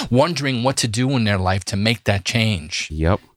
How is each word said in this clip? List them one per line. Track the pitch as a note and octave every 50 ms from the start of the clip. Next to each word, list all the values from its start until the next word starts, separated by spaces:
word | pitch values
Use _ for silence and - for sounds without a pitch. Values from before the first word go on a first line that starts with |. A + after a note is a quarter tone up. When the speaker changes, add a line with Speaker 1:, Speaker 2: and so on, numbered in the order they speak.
| C#4 -
Speaker 1:
wondering | A#2+ B2+ D3 F3 E3+ - C#3+ C3+ B2+ A#2
what | A#2+ C3+ C3
to | - -
do | A2+ G2+ B2 B2+ C3 C#3+
in | A#2+ A2
their | G#2 G2+ F#2
life | F#2 F#2 F#2+ G2 -
to | - -
make | G2 G#2 A2 A#2 - -
that | G#2+ G2+ F#2+ -
change. | - - A#2 A2 A2 G#2+ D#2 D2+ D2+ - - - -
Speaker 2:
Yep. | D#2 D#2 D#2+ E2+ - - - _ _